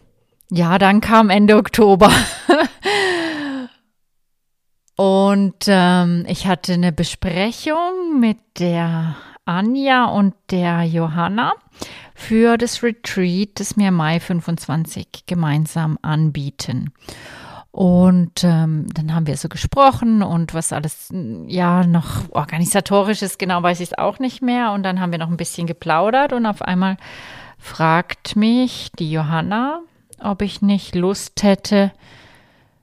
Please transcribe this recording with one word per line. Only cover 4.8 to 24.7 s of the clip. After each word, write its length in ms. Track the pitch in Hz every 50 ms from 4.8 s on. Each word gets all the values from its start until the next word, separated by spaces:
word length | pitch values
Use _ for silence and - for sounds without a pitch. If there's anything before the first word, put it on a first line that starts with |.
| _ _ _
Und, 680 | - 196 190 190 196 196 196 202 202 202 185 - _ -
ähm, 580 | 208 196 185 180 175 180 180 175 175 175 170 -
ich 200 | - 180 - -
hatte 260 | 196 185 - - - 180
eine 180 | 175 180 180
Besprechung 1300 | 151 175 165 - - - - 185 165 180 196 233 233 - - 311 302 330 349 359 370 370 359 330 311 262
mit 180 | 233 220 214 - _ _ _ -
der 560 | 180 175 170 170 170 165 165 165 165 165 147 - - - - - _
Anja 600 | - 170 185 202 226 262 277 269 269 262 254 240
und 300 | - - 202 202 196 - _ _ -
der 340 | 190 180 175 175 170 170 170
Johanna 680 | 165 165 165 165 160 151 170 170 175 202 226 262 320 415 - _ _ _ - - - - - - - _
für 440 | - - - 220 220 233 233 233
das 260 | 226 240 240 - - 240
Retreat, 760 | 240 226 - - - - 190 185 180 175 190 208 - _ -
das 180 | 202 - -
wir 140 | 208 202 190
Mai 280 | 185 170 156 156 165 170
fünfundzwanzig 1040 | - - 180 170 - - 170 - - - - 160 165 - - 196 - - - - _
gemeinsam 720 | - 175 175 160 151 143 151 156 - - 170 160 156 156 -
anbieten. 920 | - 151 151 151 156 156 143 151 139 139 - - - - 123 - 143 147 - _ _ - - - - - - - - - - - - _
Und, 720 | - - 190 180 180 180 180 185 180 180 175 170 - - -
ähm, 440 | 175 165 160 160 160 156 156 - - -
dann 220 | 160 156 156 160
haben 120 | 170 160
wir 100 | 151 -
so 100 | 143 -
gesprochen 720 | 160 196 - - - - 277 277 269 262 - 247 226 220 214
und 320 | 196 - 170 170 165 160 165
was 200 | 165 160 - -
alles, 360 | - 147 156 - - - - 175 185 160 110 - 82 80
ja, 380 | - - 180 180 175 175 180 180
noch 440 | 175 170 170 - - - - - -
organisatorisch 880 | - - 147 - 160 160 175 170 - 202 190 - 202 202 190 208 208 -
ist, 180 | 202 185 - -
genau 240 | 196 185 180 175 170
weiß 160 | 180 175 170
ich's 140 | 180 170 -
auch 260 | - 160 196 208 -
nicht 220 | 262 254 - -
mehr. 320 | 262 247 247 247 240 214